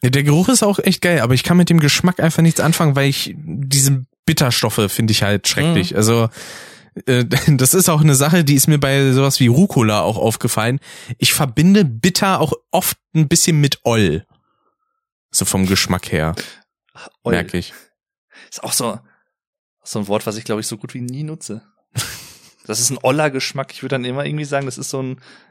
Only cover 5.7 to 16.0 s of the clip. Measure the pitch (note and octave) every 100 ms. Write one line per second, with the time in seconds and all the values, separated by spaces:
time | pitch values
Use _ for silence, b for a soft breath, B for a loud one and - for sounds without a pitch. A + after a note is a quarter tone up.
5.7 | E3 F2+ - G#2+ A#2 A2+ B B B B
6.7 | B B - - B2 A#2+ C3 - C#3 B2+
7.7 | F3+ F#3 D3+ D#3 C3+ C#3+ F3+ C#3+ C#3+ D3
8.7 | D3+ C#3 C#3 C#3 C3 C#3 - B2 B2 G3
9.7 | - A2 G#2 E2+ A2 A2 A2+ A#2+ - A2
10.7 | C3+ B B B A#2+ C3 - C#3+ A#2 E3
11.7 | G3+ E3 A2+ - F3+ G3+ F3 D3 - _
12.7 | F3+ - - _ D#3+ D3 E3 - D#3 C#3+
13.7 | - - A2+ G2 D#2 - _ _ _ _
14.7 | _ _ _ _ _ _ - F#2+ F#2+ F#2
15.7 | F#2+ - F2+